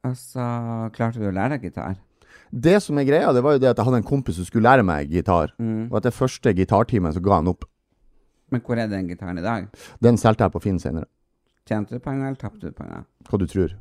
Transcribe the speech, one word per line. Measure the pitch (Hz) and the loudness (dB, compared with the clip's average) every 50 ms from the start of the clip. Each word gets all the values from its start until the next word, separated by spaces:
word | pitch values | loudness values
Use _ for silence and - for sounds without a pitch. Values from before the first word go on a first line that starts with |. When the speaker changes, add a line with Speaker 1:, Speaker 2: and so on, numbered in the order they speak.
| - | -6
Speaker 1:
Altså, | 127 127 123 - - - 127 123 120 120 120 117 117 117 113 113 113 | -6 -8 -8 -12 -14 -8 -6 -6 -4 -4 -6 -6 -6 -6 -6 -8 -8
klarte | 107 - 120 113 113 120 | -4 -4 -4 -4 -2 -4
du | 107 | -4
å | 101 92 | -4 -2
lære | 95 98 127 147 127 | -2 -2 -2 -2 -4
deg | 101 90 | -8 -10
gitar? | - 92 62 73 95 - _ _ _ _ _ _ - - _ _ | -10 -8 -8 -8 -8 -10 _ _ _ _ _ _ -20 -20 _ _
Speaker 2:
Det | - 127 117 160 190 208 | -10 0 4 4 4 4
som | 196 - 151 143 | 2 0 -2 0
er | 139 131 | 2 2
greia, | 143 165 - - | 2 4 4 4
det | 139 123 | 2 4
var | 123 147 147 | 4 4 2
jo | 135 | 4
det | 127 131 | 4 2
at | 117 104 | 2 2
jeg | 107 | 2
hadde | 127 127 120 | 2 2 0
en | 101 - | 0 0
kompis | 143 139 131 - 87 | -2 -2 -2 -4 -6
som | 85 90 | -6 -8
skulle | - - 117 107 117 | -2 0 4 6 6
lære | 135 131 110 | 6 6 6
meg | 90 80 73 73 71 | 2 0 -2 -4 -2
gitar, | 80 90 80 - 92 85 78 78 _ - | -2 -2 2 2 2 2 2 0 _ -6
Speaker 1:
Mm. | 117 113 110 110 113 120 | -6 -4 -4 -4 -6 -4
Speaker 2:
og | 113 107 | -4 -2
etter | 95 123 | -2 -2
første | - - 135 127 - - - 113 101 | -2 0 -2 -2 -2 0 0 0 2
gitartimen | 90 92 - 110 98 117 - - 104 90 82 76 | 2 2 2 4 2 2 2 0 0 0 0 -2
så | 90 | -2
ga | 87 101 101 | 0 2 2
han | 87 80 90 | 2 2 0
opp. | 87 _ - _ _ _ _ _ _ _ _ _ _ _ _ _ _ _ _ _ | -2 _ -8 _ _ _ _ _ _ _ _ _ _ _ _ _ _ _ _ _
Speaker 1:
Men | - 120 | -6 -6
hvor | - - 120 | -4 -4 -4
er | 117 113 107 | -4 -4 -4
den | 101 95 95 85 | -4 -6 -6 -8
gitaren | 90 90 98 87 90 87 | -10 -10 -10 -10 -8 -6
i | |
dag? | 82 107 117 107 92 104 - - - - - - | -6 -6 -6 -6 -8 -12 -18 -20 -20 -20 -10 2
Speaker 2:
Den | - 117 120 107 | 4 4 4 6
solgte | - 117 110 - 113 | 4 2 4 4 2
jeg | 92 | 0
på | - - | 0 -2
Finn | - 104 95 85 | -4 -2 -2 -2
senere. | - - - 80 - _ _ _ _ _ _ _ _ _ _ _ _ | -4 -4 -6 -6 -10 _ _ _ _ _ _ _ _ _ _ _ _
Speaker 1:
Tjente | - 113 107 104 - 117 | -6 -4 -4 -4 -6 -10
du | 123 | -10
penger, | - 147 135 135 135 | -8 -8 -6 -6 -6
eller | 135 135 | -6 -8
tapte | - - 101 - 214 | -10 -12 -14 -14 -12
du | - 76 | -14 -14
penger? | - - - - 50 - - _ _ _ - | -12 -14 -16 -14 -14 -16 -16 _ _ _ -10
Speaker 2:
Hva | - - 101 | -4 0 0
du | 92 | 0
tror? | 82 - 95 90 - - - | 0 0 0 0 0 -2 -10